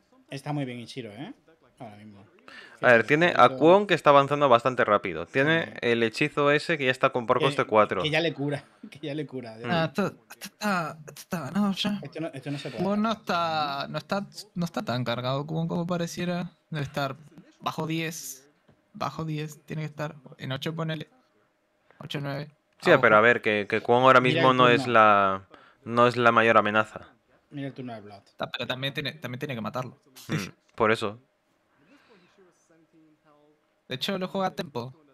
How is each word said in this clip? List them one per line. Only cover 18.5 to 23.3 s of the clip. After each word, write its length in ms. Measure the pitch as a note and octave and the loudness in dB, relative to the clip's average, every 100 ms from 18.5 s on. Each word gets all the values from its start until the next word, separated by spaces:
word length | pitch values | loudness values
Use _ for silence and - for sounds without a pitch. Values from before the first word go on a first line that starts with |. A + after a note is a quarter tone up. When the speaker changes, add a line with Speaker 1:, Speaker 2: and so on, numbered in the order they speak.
| _ _ _ _ | _ _ _ _
Speaker 3:
Bajo 320 | G#2+ C#3+ D3 D#3+ | -8 -8 -6 -8
diez, 380 | D3+ D3+ - - | -6 -8 -14 -12
tiene 180 | D#3 | -10
que 20 | D3+ | -10
estar 280 | - D3+ - - - | -8 -10 -12 -20 -14
en 120 | C#3 | -10
ocho, 220 | C3+ E3 D#3+ | -8 -8 -6
ponele. 320 | D#3+ D#3 - _ _ _ _ _ _ _ _ _ | -8 -8 -12 _ _ _ _ _ _ _ _ _
Ocho, 200 | - D#3 | -12 -10
nueve. 280 | C#3+ C#3 D3 _ _ _ | -8 -10 -12 _ _ _
Speaker 2:
Sí, 80 | F#3 | 4
Speaker 3:
Abajo. 120 | D3+ | 6
Speaker 2:
pero 160 | A#2+ G#2+ | 8 8
a 40 | |
ver, 200 | A#2 | 6